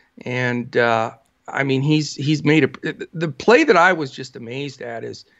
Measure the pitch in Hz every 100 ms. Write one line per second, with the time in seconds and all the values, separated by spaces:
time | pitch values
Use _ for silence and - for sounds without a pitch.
0 | _ - 123 123 123 120 120 127 117 113
1 | 113 - _ _ - - 139 131 143 151
2 | 147 - 135 151 143 156 131 - 165 -
3 | - 160 160 - - 262 302 180 180 170
4 | 135 - 131 - 117 131 143 - 120 117
5 | 120 117 -